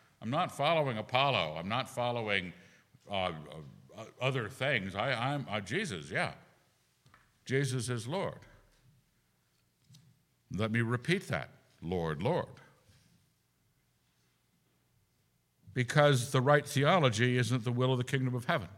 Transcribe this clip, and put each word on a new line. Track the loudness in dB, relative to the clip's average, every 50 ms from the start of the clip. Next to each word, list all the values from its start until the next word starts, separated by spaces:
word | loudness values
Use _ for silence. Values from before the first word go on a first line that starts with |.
| _ _ _ -12
I'm | -6 -4
not | -2 0 -2 -2 -2
following | 0 2 2 4 4 2 0 0 -4
Apollo. | -4 0 2 4 4 6 4 4 2 0 -2 -4
I'm | -4 -2
not | -2 -2 -4 -4
following, | -4 -4 -2 -2 -2 -2 -2 0 0 0 -2 -4 -10 -14 -20 -20 -20 -20 _ _ _ -20 _ -6
uh, | -4 -2 -2 -2 -2 -6 -10 -14 -14 -14 -16 -16 -18 -20 -20 -20 -16 -14
uh, | -14 -14 -10 -4
other | -4 -2 -2 -2 -4 -6
things. | -6 -4 -2 0 0 0 -2 -4 -4
I, | -2 -2 -2
I'm, | -2 -2 -2 -2 -2 -4 -4 -4
uh, | -6 -6
Jesus, | -4 -4 -4 -4 -4 -4 -6 -8 -8 -6
yeah. | -4 -4 -4 -4 -6 -10 -20 -20 _ _ _ _ _ _ _ _ _ _ _ _ _ -20 _ _ _ _ -8
Jesus | -2 -2 0 0 0 -2 -4 -4 -4
is | -4 -6 -6 -6
Lord." | -6 -4 -4 -6 -8 -10 -16 -20 -20 -20 -20 _ _ _ _ _ _ _ _ _ _ _ _ _ _ _ _ _ _ _ _ _ _ _ _ _ -20 -20 -20 _ _ _ _ _ _ _ _ -8
Let | -4 -2 -2 0
me | 2 2
repeat | 2 2 0 -2 0 -2 -2 -2 -2 -4
that. | -4 -4 -4 -6 -14 -20 _ _ _ -10
"Lord, | -6 -4 -2 0 0 -2 -2 -2
Lord." | 0 -2 0 -2 -4 -6 -10 -20 -20 -20 _ _ _ _ -20 _ _ _ _ _ _ _ _ _ _ _ _ _ _ _ _ _ _ _ _ _ _ _ _ _ _ _ _ _ _ _ _ _ _ _ _ _ _ _ _ _ _ _ _ _ _ _ _ _ _ _ _ _ _ -8 -2
Because | -2 0 2 6 6 8 8 6 4 2 2 2
the | 2
right | 6 6 6 6 4 2
theology | 0 2 4 4 4 6 6 4 4 4 2 2 4 2
isn't | 2 2 0 -2 0
the | -2
will | 0 2 2 2 2
of | 0
the | 0
kingdom | -2 -2 -2 0 0 -2
of | -2 -2
heaven. | -2 -2 -2 -2 -6 -12